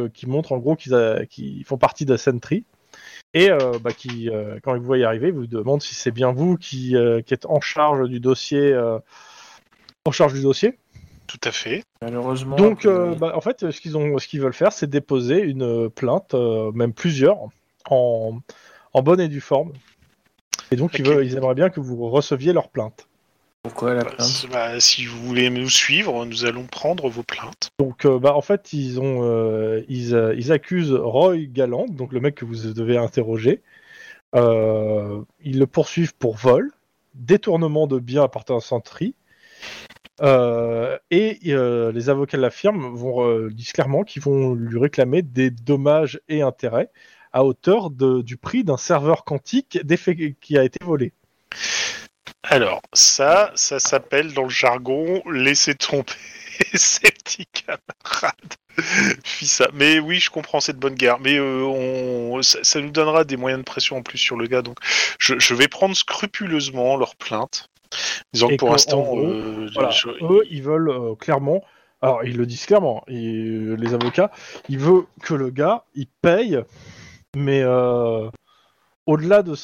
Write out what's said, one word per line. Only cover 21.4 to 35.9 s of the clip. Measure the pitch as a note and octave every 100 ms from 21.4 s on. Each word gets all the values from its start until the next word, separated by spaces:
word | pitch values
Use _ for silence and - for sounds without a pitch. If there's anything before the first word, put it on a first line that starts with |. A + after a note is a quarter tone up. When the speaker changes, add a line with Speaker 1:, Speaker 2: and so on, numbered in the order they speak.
| C3
Speaker 1:
bien | B2+ F3+
que | E3
vous | C3 A#2+ A#2
receviez | C3+ C#3+ C3+ D3
leur | E3+ -
plainte. | B2 A2 - _ _ _ _ _ _
Speaker 3:
Pourquoi | A#2 - A#2+
la | B2
Speaker 2:
Bah, | A#2
Speaker 3:
plainte ? | - A#2+
Speaker 2:
si, | C3+ B2
bah, | B2 A#2 A#2+
si | A#2 -
vous | A#2+ A#2
voulez | B2 B2 B2
nous | B2 C3
suivre, | - - D#3 G#3 A#2+
nous | A#2 A2+ A#2+
allons | A#2+
prendre | B2+ - D3 F3 C3+
vos | A#2
plaintes. | A#2 - - - - -
Speaker 1:
Donc, | C3+ A#2+ D3
euh, | C3
bah, | C3+
en | D3
fait, | - G3+ -
ils | D3+ C3 B2+
ont, | C3+ B2+
euh, | A#2+ A2+ A2+ A2 A2 A2 A2
ils, | B2+ A#2+ A#2+
euh, | A2 A2
ils | B2
accusent | D3+ - F3+ D#3
Roy | B2+ A#2 B2 F#3 E3+ C#3+
Galland, | B2 B2+ A#2+ A#3+
donc | C#3+ B2
le | B2+
mec | C#3+
que | C#3+
vous | A#2 A2+ A2
devez | A2 A2+ A#2+
interroger. | A2+ - A2+ A2+ A#2 F3+ _ _ _ - - - _
Euh, | B2 A#2+ A2+ A2 A2 G#2+ G#2+ G#2 G#2 - _
ils | D3 C3
le | C3+
poursuivent | - D3